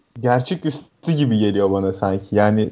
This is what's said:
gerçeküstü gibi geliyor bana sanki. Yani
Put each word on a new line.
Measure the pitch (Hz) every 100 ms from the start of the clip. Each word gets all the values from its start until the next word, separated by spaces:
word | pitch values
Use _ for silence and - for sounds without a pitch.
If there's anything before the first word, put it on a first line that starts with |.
| _ 117
gerçeküstü | 120 127 127 175 156 139 - _ - 151
gibi | 135 107
geliyor | 104 101 98
bana | 98 95
sanki. | 95 101 95 - 104
Yani | 104 107 107